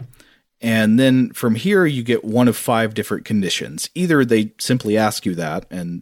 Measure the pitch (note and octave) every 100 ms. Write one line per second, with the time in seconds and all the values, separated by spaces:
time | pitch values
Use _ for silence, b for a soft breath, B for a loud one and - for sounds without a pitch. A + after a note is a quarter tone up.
0 | - b b b b _ A#2 A2+ G#2+ A2+
1 | C3 B2+ B2 - - A2+ F#3 G3+ E3+ C3+
2 | A#2+ A2+ A2 A2+ B2 G#2+ - A2+ A2 A2
3 | A#2+ G2+ - G#2+ F#2+ - A#1 D2+ - D#3+
4 | F3+ D3+ B2 A2+ A2 - - B2+ A2 G#2+
5 | A2 - G#2 F2 D#2+ E2 - F2+ F2 F2